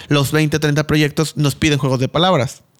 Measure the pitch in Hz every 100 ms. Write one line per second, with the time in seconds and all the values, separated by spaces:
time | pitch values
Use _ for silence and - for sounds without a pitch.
0 | - 147 135 151 156 156 151 147 151 151
1 | 151 143 156 - 147 - 160 147 139 127
2 | 127 147 180 175 117 - _ _